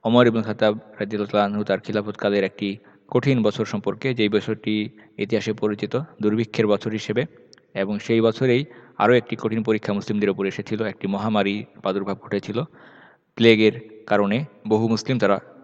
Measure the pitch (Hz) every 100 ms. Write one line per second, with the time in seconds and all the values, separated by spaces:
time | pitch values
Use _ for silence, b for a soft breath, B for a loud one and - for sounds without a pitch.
0 | 113 120 120 113 107 104 107 110 - -
1 | 104 107 101 104 101 104 104 95 - 107
2 | 104 101 104 101 95 - 101 101 b b
3 | _ 123 131 131 107 104 107 104 101 101
4 | 135 123 104 104 104 107 - 107 104 B
5 | B - 104 110 107 107 104 101 104 123
6 | 160 - 104 107 110 - 107 101 113 107
7 | - 107 147 - - - _ 98 98 104
8 | - 113 113 110 131 123 151 B B -
9 | 107 123 117 110 113 110 110 107 - 101
10 | - 104 104 98 98 90 98 107 110 92
11 | 98 98 107 107 98 101 - - 98 95
12 | 98 95 - 101 - 110 160 B B B
13 | B B _ - 113 110 107 - - -
14 | - 104 101 113 151 - 107 107 113 110
15 | - 127 101 98 - -